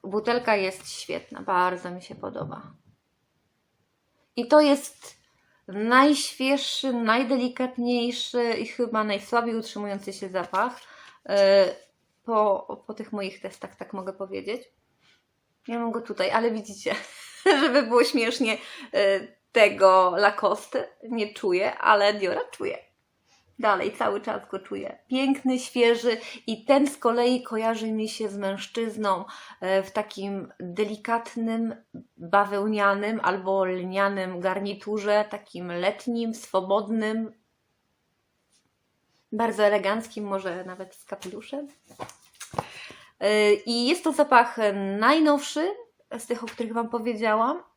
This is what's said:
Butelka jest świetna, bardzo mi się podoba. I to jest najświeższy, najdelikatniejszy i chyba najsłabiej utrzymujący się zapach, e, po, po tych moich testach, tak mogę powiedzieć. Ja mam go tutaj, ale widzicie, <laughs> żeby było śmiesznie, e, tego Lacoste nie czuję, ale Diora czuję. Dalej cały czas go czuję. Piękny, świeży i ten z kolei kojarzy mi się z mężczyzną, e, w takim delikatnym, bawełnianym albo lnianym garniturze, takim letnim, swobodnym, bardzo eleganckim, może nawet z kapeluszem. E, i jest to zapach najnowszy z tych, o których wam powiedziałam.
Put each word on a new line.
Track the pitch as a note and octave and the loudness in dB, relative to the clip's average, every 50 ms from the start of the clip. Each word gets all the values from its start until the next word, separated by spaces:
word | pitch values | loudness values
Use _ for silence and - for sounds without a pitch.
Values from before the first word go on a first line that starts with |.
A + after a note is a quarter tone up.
Butelka | - G3 F#3 G#3+ G#3+ A#3+ A#3+ B3 A#3+ A#3 A3 | -10 -4 -4 -2 0 0 -2 0 2 0 0
jest | G#3 F#3+ F#3 F#3+ - - - | 2 0 -4 -6 -8 -16 -14
świetna, | - - - - D#3 E3+ - _ - - | -14 -14 -10 -10 -10 -10 -10 _ -16 -12
bardzo | F#2+ - F#3+ F3+ F3+ F#3 F#3 F3+ - F3+ | -6 -2 0 0 0 0 -2 -6 -10 -12
mi | F3+ F#3 | -12 -12
się | F3+ - - | -14 -16 -16
podoba. | - - - - - - - - - - - - _ _ _ _ _ _ _ _ _ _ _ _ _ _ _ _ _ _ _ _ _ _ _ _ _ _ _ _ _ _ _ _ | -12 -12 -10 -8 -8 -10 -10 -10 -14 -16 -20 -20 _ _ _ _ _ _ _ _ _ _ _ _ _ _ _ _ _ _ _ _ _ _ _ _ _ _ _ _ _ _ _ _
I | - A#3 | -6 2
to | A#3+ D4 D4+ | 6 8 8
jest | D4+ C#4+ C#4 C#4 - - - _ - - - _ _ _ _ _ _ _ _ _ _ - | 8 8 4 2 0 -12 -18 _ -20 -20 -20 _ _ _ _ _ _ _ _ _ _ -12
najświeższy, | F#3 G3+ G#3+ A3+ B3 B3+ C4+ D4 D4 C#4 - - - - C4 C4 C#4 C#4 C#4 - - - - C4+ | -6 -4 0 4 6 8 8 6 4 2 0 -8 -6 -4 0 0 0 0 0 -4 -6 -4 -2 -2
najdelikatniejszy | B3 A#3+ A#3 G#3+ A3 B3 C4+ A3+ C#4 B3 B3 B3 B3 - B3+ B3 B3+ - A#3+ A#3+ B3 A#3+ A#3+ A#3+ B3 - - - - A#3+ A#3+ A#3+ | -2 0 0 2 2 2 2 0 0 0 0 -2 -2 -4 -6 -6 -4 -4 -2 -2 0 0 -2 -2 -4 -6 -8 -4 -2 -2 -2 0
i | A3+ - A3+ | -2 -4 -6
chyba | A3+ - - A#3+ A3+ A3+ A3 G#3+ | -8 -4 -4 -4 -2 0 -2 -2
najsłabiej | G#3+ G3+ G3 G3+ - - A#3 A#3 A#3 A3+ | -2 -4 -6 -4 -2 -2 -2 0 0 -4
utrzymujący | A3+ A3 - - G#3 G#3 G3+ G3 G3+ G3 - | -4 -6 -8 -10 -10 -8 -8 -8 -8 -10 -12
się | F#3+ - G3 F#3+ | -12 -10 -12 -6
zapach, | F3+ F#3 F3 - - F#3+ A3 B3+ - - - - - - - - - _ _ - | -6 -6 -6 -2 -2 -2 -2 -2 -4 -10 -20 -20 -20 -20 -20 -20 -20 _ _ -2
e, | G3 G3+ G3 G3 G3 G3 F#3+ F3+ - - _ _ _ _ _ _ _ _ _ | 2 4 6 6 8 6 6 4 0 -8 _ _ _ _ _ _ _ _ _
po, | - A3+ G#3+ G#3+ G#3 G3 - - - - - _ | -2 0 2 4 2 2 0 -2 -10 -14 -14 _
po | - G#3+ | -16 -12
tych | - G#3+ - | -12 -10 -10
moich | - G#3 G3 F#3+ G3 - | -8 -6 -6 -8 -8 -10
testach, | - G3 F#3 - - F#3+ - | -14 -14 -14 -12 -16 -16 -14
tak | _ - - | _ -14 -10
mogę | - G3 F#3 F#3+ | -10 -8 -8 -8
powiedzieć. | F#3+ F#3+ G3 F#3+ G3 G3 F#3 G3 A3 B3 A#3+ _ _ _ _ _ _ _ _ _ _ _ _ _ _ _ _ _ _ _ _ - | -8 -10 -12 -10 -10 -10 -8 -8 -8 -10 -10 _ _ _ _ _ _ _ _ _ _ _ _ _ _ _ _ _ _ _ _ -8
Ja | A#3 A#3 | -6 -6
mam | A#3 A#3 | -4 -4
go | A3 A#3 | -6 -6
tutaj, | A3+ - G3+ - F#3 F#3+ | -8 -8 -4 -2 -2 0
ale | - A3 A3+ A#3 | 0 0 0 0
widzicie, | A3+ A3 G#3 - G3+ - - - - - - - - - - - - - - | -2 -2 -8 -10 -16 -8 -6 -6 -6 -6 -8 -14 -18 -20 -20 -20 -20 0 4
<laughs> | - D#4 C#4 | 4 6 6
żeby | C#4+ D4+ A#3+ C#4+ | 4 4 4 4
było | C4 A3 A#3 A#3+ A#3 | 4 6 4 4 4
śmiesznie, | A#3 - A#3+ A3+ A3+ A3+ - C4+ A3 A3 - - - - - C4+ - | 4 2 0 0 0 0 0 0 0 0 -2 -6 -16 -18 -18 -16 -4
e, | - - G3+ G3 G3 G3 G#3 - _ _ _ _ | 0 4 4 4 4 2 -2 -6 _ _ _ _
tego | _ A#3 G#3+ G#3 G3+ F#3+ G3 F#3+ F#3 F#3+ F#3 F3+ F3+ | _ 6 6 6 6 6 8 8 10 8 6 6 4
Lacoste | F#3+ G#3 G3+ G#3 - - G3 G#3 G#3 - - - - - - _ _ - A3+ | 4 4 4 4 4 0 0 0 0 -6 -6 -6 -6 -6 -6 _ _ -12 -8
nie | A#3+ A#3 G#3 G#3 G#3 | -4 -4 -4 -4 -6
czuję, | - - G3+ F3+ F3+ G3 - - - | -4 -2 0 0 2 0 -2 -2 0
ale | - - G#3+ G3+ G3+ G#3 G#3 | 4 4 6 6 6 4 2
Diora | G#3 F#3+ F3+ - - - - | 2 -2 -2 -2 -2 -6 -8
czuję. | - - - - - - - _ _ _ _ _ _ _ _ _ _ _ _ _ _ - | -8 -8 -8 -8 -8 -8 -12 _ _ _ _ _ _ _ _ _ _ _ _ _ _ -2
Dalej | A3 G#3+ G3+ F#3 - G3 | 0 0 0 2 -2 -6
cały | G#3 - A#3 G#3+ G3+ G#3 | -4 -2 -2 -2 -2 -4
czas | G3+ A3+ G#3 G3+ - _ | -6 -6 -8 -8 -8 _
go | - F#3+ | -12 -12
czuję. | F#3+ - G3+ G3 - - - - _ _ | -10 -10 -10 -10 -10 -12 -14 -16 _ _
Piękny, | B3+ C4 C4+ C4+ C#4 C4+ - C4 B3+ B3 | -2 0 0 0 0 0 0 0 0 0
świeży | B3 - - B3 A#3 A#3 A#3 A#3 A3+ A#3+ A3+ A3+ - - - - _ | -4 -4 0 4 4 4 4 4 2 -2 -2 -2 -6 -14 -16 -12 _
i | - A3 - - | -8 -8 -8 2
ten | - C#4 C#4+ D4 | 4 4 4 4
z | C#4+ - | 2 -2
kolei | - - A#3+ A#3 A#3+ A#3+ B3 B3+ B3 | -2 -2 0 2 2 2 2 2 0
kojarzy | B3 - A#3 A3 A3 A3+ A3+ A3 A3 A3 | -2 -6 -6 -2 -2 -2 -2 -2 -4 -4
mi | A3 A3 A3 A3 | -4 -4 -4 -6
się | - - A3 G#3 | -6 -6 -8 -8
z | G3 | -6
mężczyzną, | G3+ G3+ F#3+ G3 G3 - - _ A#3 A#3 A3+ G#3+ A3 G#3+ G3+ F#3+ F3 G3+ - - - - - - _ | -6 -6 -6 -6 -6 -10 -10 _ -6 -6 -6 -6 -4 0 0 0 0 -2 -12 -16 -18 -20 -20 -16 _
e, | F#3 F#3 F#3+ F#3+ | -2 0 0 0
w | F#3+ F#3+ | 0 -2
takim | - A3 G#3 G#3 - G3+ G3 G3 G3 G3 - - - _ | -6 -6 -6 -6 -10 -10 -8 -8 -8 -8 -10 -12 -14 _
delikatnym, | - F3+ F3 F3+ G#3+ G#3 A3 G#3 - - A#3 A#3 A3+ - - A#3 A3+ A3+ A3+ A3+ A3+ A3+ A3+ A3+ _ _ _ - - _ _ | -14 -10 -4 -4 -4 -4 -4 -8 -4 -2 -2 -2 -4 -6 -8 -6 -4 -2 -2 -2 -4 -4 -6 -10 _ _ _ -20 -20 _ _
bawełnianym | _ E3 E3+ G3 G3+ G3+ G3+ G3+ G3+ G3+ G#3+ G#3+ G#3 G3+ G3+ G3+ G3 G#3 G#3 A3+ A3 | _ -6 2 2 2 2 2 -2 -2 -2 -2 0 2 2 2 2 0 -2 -4 -4 0
albo | - F3 F#3 G3 F#3 F#3+ F#3+ G3 F#3+ | 0 -2 -2 -2 -2 0 0 0 0
lnianym | F#3 F#3 F#3 F3+ F#3 F#3 G3 G3 G3+ G3+ G3 F#3 F#3 F#3 F3 | 0 -2 -4 -6 -4 -2 0 0 0 0 -2 -6 -6 -6 -4
garniturze, | F3 F#3+ F#3 G3 G3 G3+ G3+ G3+ - G#3 G#3+ G#3+ G3 G#3 G#3 G#3 G#3+ G#3 | -4 -2 -2 -2 -4 -6 -8 -8 -8 -6 -6 -4 0 2 2 2 2 0
takim | - G#3 - _ - E3+ F3+ F3 | -6 -14 -14 _ -14 -12 -10 -8
letnim, | F3 F3 F3+ G3 G3+ G3+ - B3 A#3 A#3 A#3 A3+ A3+ | -6 -2 -2 -2 -2 -2 -6 -4 -4 -2 -2 -4 -6
swobodnym, | - - - - F#3+ F#3 F#3+ G3 G#3+ G#3 G3+ A3+ A3+ G#3+ G#3+ A3 A3+ A3+ G#3+ - _ _ _ _ _ _ _ _ _ _ _ _ _ _ _ _ _ _ _ _ _ _ _ _ _ _ _ _ _ _ _ _ _ _ _ _ _ _ _ | -8 -12 -2 -2 -2 0 2 0 0 0 0 -2 -2 -2 -2 -2 -4 -4 -6 -10 _ _ _ _ _ _ _ _ _ _ _ _ _ _ _ _ _ _ _ _ _ _ _ _ _ _ _ _ _ _ _ _ _ _ _ _ _ _ _
bardzo | - G#3+ A#3 A3+ G3+ G3+ G#3+ | -4 -2 -2 -2 2 4 4
eleganckim, | G#3 G#3 G#3 F#3+ G3 G#3 A3+ A3+ - - G#3+ G#3 | 4 4 4 2 0 -2 -2 -6 -8 -12 -10 -8
może | G3+ G3 G3 F#3+ F#3 E3+ F3+ F#3 | -6 -6 -4 -4 -6 -8 -8 -10
nawet | F#3 F#3 F#3 F#3+ F3+ - | -12 -14 -14 -16 -18 -18
z | - - | -20 -14
kapeluszem. | _ G3+ G3+ - F#3 - G3+ A3+ - - C#4 D4 C#4 _ _ _ _ - - - - - _ _ _ _ _ - - - - - - - - - - - - - - _ _ | _ -14 -12 -12 -14 -14 -14 -14 -12 -10 -10 -12 -12 _ _ _ _ -16 -16 -16 -16 -16 _ _ _ _ _ -20 -10 -10 -10 -10 -10 -16 -18 -18 -20 -20 -20 -20 -20 _ _
E, | - G3+ G#3+ G#3+ G#3 G#3 | 0 2 4 4 6 6
i | G#3 G3+ - A#3 A#3 A#3+ A#3+ | 4 4 2 -4 -2 0 2
jest | B3+ E4+ F4 - | 0 0 0 0
to | D#4+ | -2
zapach | C#4 - D4 D4 B3+ A#3+ A#3+ A#3 - A#3+ A3 G#3 G3 G3+ G3 G3 G3 G3+ | 2 2 2 6 8 6 6 6 0 0 0 0 0 0 -4 -4 -2 2
najnowszy | A3 B3 D4 D#4+ D#4 D4+ D4 C#4 C#4+ - - D4+ D#4 F#4 G4+ B4 A#4 _ _ _ _ _ - A#3+ | 4 4 4 6 4 4 4 2 0 -4 -4 -2 -2 -2 -4 -8 -14 _ _ _ _ _ -12 -12
z | - | -6
tych, | - A#3+ A#3+ A#3+ | -6 -6 -6 -6
o | |
których | G#3+ - - A#3 A3 | -12 -8 -8 -8 -6
wam | A3+ A#3 A#3 A3+ | -4 -4 -4 -4
powiedziałam. | A#3 A#3+ A3 A#3+ A#3 G#3 A3+ A3 G#3+ A3 A3+ B3+ D#4 F4+ - _ _ | -4 -4 -4 -4 -4 -2 0 0 2 2 2 0 -2 -4 -8 _ _